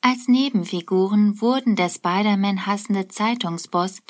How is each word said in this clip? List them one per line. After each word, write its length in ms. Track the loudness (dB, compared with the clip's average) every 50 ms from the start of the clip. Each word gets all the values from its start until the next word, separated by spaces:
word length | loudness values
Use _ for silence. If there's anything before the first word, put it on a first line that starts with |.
Als 260 | 2 0 2 2 2 4
Nebenfiguren 1120 | 4 4 2 0 0 -2 -2 -2 -6 -8 -4 0 0 2 2 2 4 2 2 2 2 0
wurden 340 | 0 0 0 2 0 0 2
der 140 | 2 2 0
Spider-Man 800 | 0 0 0 -2 0 0 2 2 2 2 0 -2 -2 -2 -2
hassende 420 | -4 -4 -4 -2 -2 -2 -2 -2 -4
Zeitungsboss 920 | -4 -2 -2 -2 -2 -2 -4 -6 -4 -4 -6 -2 -2 -2 0 0 -2 -6 _